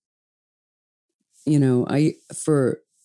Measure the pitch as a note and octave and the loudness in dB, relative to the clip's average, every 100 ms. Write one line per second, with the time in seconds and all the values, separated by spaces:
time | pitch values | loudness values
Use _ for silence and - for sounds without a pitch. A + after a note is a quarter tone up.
0 | _ _ _ _ _ _ _ _ _ _ | _ _ _ _ _ _ _ _ _ _
1 | _ _ _ _ - D3 C3+ B2 - C3+ | _ _ _ _ -2 2 2 0 0 0
2 | D#3 - _ D3 - D3+ B2 - _ _ | 0 -2 _ -8 -2 0 0 -4 _ _